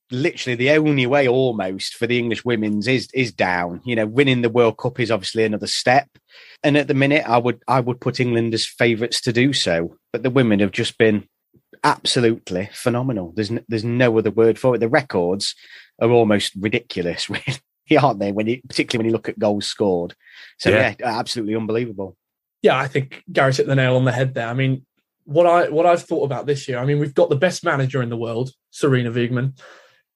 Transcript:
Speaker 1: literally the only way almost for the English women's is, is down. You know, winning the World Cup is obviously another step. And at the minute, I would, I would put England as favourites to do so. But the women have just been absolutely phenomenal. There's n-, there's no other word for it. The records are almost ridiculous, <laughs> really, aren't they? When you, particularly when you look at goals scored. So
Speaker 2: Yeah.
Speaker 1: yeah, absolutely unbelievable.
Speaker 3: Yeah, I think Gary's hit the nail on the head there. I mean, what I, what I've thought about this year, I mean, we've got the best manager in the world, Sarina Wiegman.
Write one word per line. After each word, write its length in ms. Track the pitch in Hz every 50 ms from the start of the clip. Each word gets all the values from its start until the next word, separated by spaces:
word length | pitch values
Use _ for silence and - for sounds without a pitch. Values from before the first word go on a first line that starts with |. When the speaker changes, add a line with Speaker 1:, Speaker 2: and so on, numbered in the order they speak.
| _ -
Speaker 1:
literally 440 | 127 127 151 175 - - - 127 123
the 160 | 117 123 139
only 340 | 151 156 156 151 143 135 127
way 220 | 120 139 147 139
almost 680 | 120 120 131 131 127 113 104 92 95 95 98 - - -
for 140 | - 120
the 100 | 113 123
English 260 | 123 120 117 107 - -
women's 440 | 123 120 107 107 107 104 104 101
is, 200 | 123 131 120 104 - -
is 180 | 131 127 107
down. 480 | - - 104 92 90 87 87 87 87 85 -
You 100 | 127 120
know, 120 | 110 107
winning 340 | 107 110 135 147 135 127 120
the 80 | 120 117
World 280 | 110 123 117 113 110 -
Cup 200 | - 123 - -
is 120 | 117 104
obviously 320 | 113 98 92 - - 113 110
another 240 | 107 107 98 101
step. 420 | - - - - 127 127 143 - _ _ _ _ _ _ - - - - - -
And 120 | 151 139
at 120 | 147 135
the 80 | 139 139
minute, 280 | 135 139 139 147 156 - 110
I 80 | 117
would, 240 | 120 120 123 120 - -
I 120 | - 127 131
would 200 | 117 123 123 -
put 180 | - 131 131 -
England 360 | 127 123 117 117 117 113 113
as 100 | 110 -
favourites 560 | - - - 123 120 117 104 120 - - -
to 100 | - -
do 220 | 107 120 127 143 131
so. 440 | - - 95 85 82 85 82 - _ _ -
But 120 | - 113 117
the 80 | 131
women 280 | 120 135 123 113 104 98
have 100 | 107 95
just 260 | - - 113 - -
been 300 | - 113 110 107 101 - _ _ _ _ _ _ _ _ _ - - -
absolutely 840 | 147 139 - - - - 131 120 113 117 - - - 92 90 104 - -
phenomenal. 600 | - - 123 117 120 127 135 120 98 90 82 85
There's 160 | 107 107 101
n-, 120 | 117 - -
there's 160 | - 113 107 101
no 340 | 120 120 123 131 120 110
other 140 | 110 104 107
word 260 | 95 113 113 113 110 -
for 160 | - 131 123
it. 40 | 104
The 100 | 117 113
records 680 | 147 151 135 - - 92 85 87 95 104 - - - _ - - - - - _ _ -
are 80 | 117 117
almost 440 | 120 117 113 107 107 98 - - - 95
ridiculous, 720 | 101 107 117 120 - - - 95 85 85 82 - - -
<laughs> 0 |
really, 680 | 95 - - - - - _ _ _ _ _ - 156 135
aren't 180 | 135 135 107 98
they? 120 | 101 101
When 160 | 98 107 107
you, 140 | 113 123 127 _
particularly 360 | - - - - - - 113 110
when 80 | 113
you 40 | 113
look 140 | 107 - 113
at 100 | - -
goals 280 | 110 104 104 101 98
scored. 480 | - - - 107 98 90 87 87 90 - _ _ - - - - - _
So 120 | - - -
Speaker 2:
Yeah. 260 | 101 107 123 110 101 -
Speaker 1:
yeah, 180 | 123 120 110 117
absolutely 360 | 123 - - 120 107 104 110
unbelievable. 600 | 113 110 104 110 117 123 113 101 95 95 92 92 _ _ _ _ _ _ _ _ -
Speaker 3:
Yeah, 160 | - 185 139
I 100 | 131 143
think 360 | 135 - 143 135 - - - _ -
Gary's 260 | 180 170 139 135 135
hit 100 | 139 147
the 80 | 147 135
nail 200 | 135 131 127 127
on 100 | 127 131
the 60 | 127
head 220 | 120 127 135 131 131
there. 140 | 127 117
I 60 | 113 123
mean, 320 | 135 135 131 131 131 _ _ _ _ _ _ _ _ _
what 200 | 165 143 165 175
I, 240 | 175 170 175 147 -
what 160 | 151 156 170
I've 180 | 175 170 170 -
thought 220 | - 170 147 -
about 200 | 131 127 113 113
this 200 | 143 143 139 -
year, 120 | - 123 120
I 60 | 127
mean, 140 | 143 147 147
we've 140 | 151 151 -
got 160 | 175 175 165
the 60 | 147
best 280 | 135 185 180 180 - -
manager 380 | 175 151 135 135 127 143 131
in 80 | 120 120
the 80 | 120
world, 340 | 113 117 113 113 117 131 131 _ _ _ _ -
Sarina 400 | - - 143 131 127 120 117 117
Wiegman. 440 | 123 120 117 127 120 131 135 135 _ - - - - _ _ _ _ _ _ _